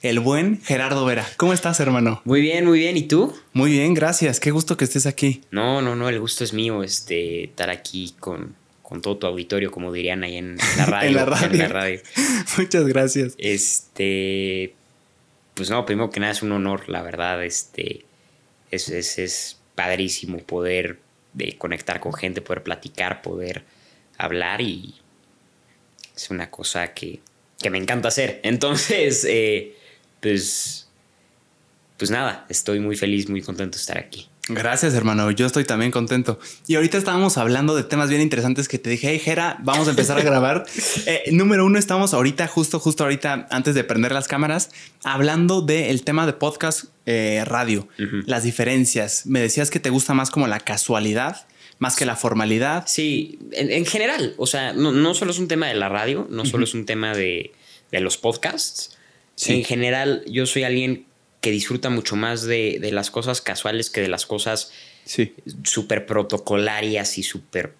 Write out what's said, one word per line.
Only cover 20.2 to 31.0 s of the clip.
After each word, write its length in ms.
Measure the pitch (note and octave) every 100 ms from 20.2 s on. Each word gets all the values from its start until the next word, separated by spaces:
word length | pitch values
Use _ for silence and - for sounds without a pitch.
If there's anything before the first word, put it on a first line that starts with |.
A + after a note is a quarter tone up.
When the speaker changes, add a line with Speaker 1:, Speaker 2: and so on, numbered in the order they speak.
| - F2
Speaker 2:
poder, 640 | - F2 F2+ F#2 F2 F2+ _ _ _ -
eh, 200 | - -
conectar 420 | F2 E2+ - F2+
con 140 | F2+
gente, 260 | D#2 F#2 F#2
poder 240 | - F2+
platicar, 580 | - F2 - - F#2 F#2+
poder 440 | - F2+ F2+ - - _ _ _ _ _
hablar 440 | E2+ F2 F2 G#2
y 340 | B2 F2+ F#2+ - _ _ _ _ _ _ _ _ _ _ - -
es 140 | -
una 200 | F#2 E2+
cosa 440 | - E2+ F2+ F2
que, 260 | - - - _ _ _ -
que 80 | G#2
me 80 | F#2+
encanta 300 | F#2+ B2 A2+
hacer. 320 | A2+ B2+ -
Entonces, 840 | G#2+ B2 C#3+ D3 - G#3 D3 - -
eh, 480 | A2+ A2 G#2 - - - - _ _
pues, 680 | G#2+ G2+ F#2+ - - - - _